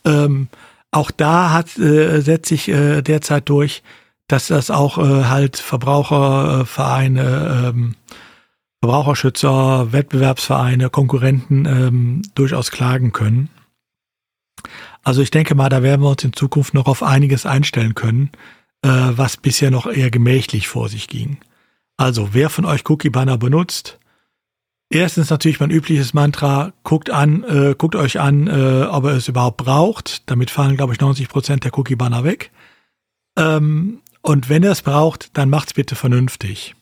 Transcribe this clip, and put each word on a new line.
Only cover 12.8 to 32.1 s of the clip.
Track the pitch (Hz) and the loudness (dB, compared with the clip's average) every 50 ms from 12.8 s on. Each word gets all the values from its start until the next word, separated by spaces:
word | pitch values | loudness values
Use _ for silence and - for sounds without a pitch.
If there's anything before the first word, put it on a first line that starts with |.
| 127 123 127 131 123 117 | -2 0 0 0 0 0
können. | - - 107 107 113 123 139 - _ _ _ _ _ _ _ _ _ _ _ _ _ _ _ _ _ _ _ _ _ - - - - - - - - - - | 0 0 0 0 2 0 0 -2 _ _ _ _ _ _ _ _ _ _ _ _ _ _ _ _ _ _ _ _ _ -20 -20 -20 -20 -20 -20 -20 -20 -10 -4
Also | 135 131 135 | -2 0 0
ich | 135 - | 0 2
denke | - 156 156 - 151 | 2 0 2 2 2
mal, | 139 135 135 | 2 2 2
da | 135 131 | 2 2
werden | 123 135 143 139 | 2 2 2 2
wir | 143 143 | 2 2
uns | 139 - - | 0 0 -2
in | 127 - | -4 -4
Zukunft | - 139 135 - 147 139 - - | -2 -4 -2 0 0 -2 0 0
noch | 135 131 | 0 0
auf | - 131 - - | 0 0 0 0
einiges | - 135 135 143 135 139 120 - | 2 2 4 4 2 2 0 -2
einstellen | - 131 139 147 - - 120 113 113 107 | -2 0 0 0 0 -2 -2 -2 -2 -2
können, | - - 113 113 123 139 143 - - - - - _ _ _ _ _ - | -2 -2 -2 0 0 0 -2 -4 -10 -20 -20 -20 _ _ _ _ _ 0
äh, | 135 | 0
was | 131 127 127 127 120 120 135 120 - - | 2 2 2 0 0 0 -2 -2 -2 -4
bisher | - 139 123 - 147 135 | -4 -2 -2 0 2 2
noch | 127 123 - 240 | 0 0 -2 -4
eher | 226 147 127 127 | -2 0 0 0
gemächlich | 117 120 120 123 131 131 - - - 104 - - | 2 2 2 2 2 2 0 -2 -4 -6 -6 -4
vor | - 120 117 107 | -6 -6 -6 -6
sich | 104 107 - - | -6 -10 -12 -10
ging. | - 120 113 139 143 - _ _ _ _ _ _ _ _ _ _ _ - | -10 -8 -8 -8 -8 -10 _ _ _ _ _ _ _ _ _ _ _ -2
Also | 135 131 120 113 104 101 101 | 0 0 0 -2 -2 -2 2
wer | 127 151 151 | 2 2 2
von | - - 175 | 0 -2 -2
euch | 170 151 139 - - | -2 -2 -2 0 0
Cookie-Banner | 156 151 - 147 110 131 131 131 131 117 | 0 0 0 0 0 0 0 0 0 0
benutzt, | 120 127 143 160 180 - - - - - - _ _ _ _ _ _ _ _ _ _ _ _ _ _ _ _ _ _ - | 0 2 2 2 0 -2 -4 -10 -12 -14 -18 _ _ _ _ _ _ _ _ _ _ _ _ _ _ _ _ _ _ -4
erstens | - 156 180 170 - 170 156 - | 0 0 0 0 0 0 0 0
natürlich | 160 143 - 160 135 - | 0 0 0 0 0 0
mein | 143 151 | 0 0
übliches | 160 160 151 - 160 143 135 123 - | 0 0 0 0 0 0 0 0 0
Mantra, | 147 143 147 143 - 147 143 139 139 147 190 - _ - | 2 2 2 0 0 -2 0 0 0 -2 -6 -10 _ -4
guckt | - 156 156 - - | -2 -2 -2 -2 -2
an, | 240 147 147 151 151 190 254 | 0 2 2 2 2 0 0
äh, | 240 156 139 139 143 135 - | 0 0 2 2 2 0 0
guckt | - 160 - | -2 -2 0
euch | 151 147 123 - - | 0 -2 -2 -2 0
an, | 147 143 143 143 147 208 | 0 2 2 2 2 0
äh, | 151 139 131 131 131 131 139 - | 0 0 2 2 2 2 0 0
ob | 185 143 127 | -2 -2 0
ihr | 143 | 0
es | 143 127 117 - | 0 -2 -2 -2
überhaupt | 123 127 123 123 113 - | -2 0 0 0 -2 -4
braucht. | 123 127 135 147 170 208 220 - - - - - _ - | -2 0 2 2 2 2 0 -4 -8 -12 -14 -12 _ -4
Damit | 135 120 127 - | -2 -2 -2 -2
fallen, | - - 139 135 135 131 | -2 -2 0 0 0 0
glaub | 139 127 | -2 -2
ich, | 120 - | -2 0
neunzig | 139 139 135 135 131 - | 0 0 0 0 -4 -4
Prozent | - 143 - - 143 131 - | -4 -4 -2 -2 -2 -2 -2
der | 131 - 143 | -4 -4 -4
Cookie-Banner | 131 113 135 117 127 120 | -4 -2 -2 -2 -2 -2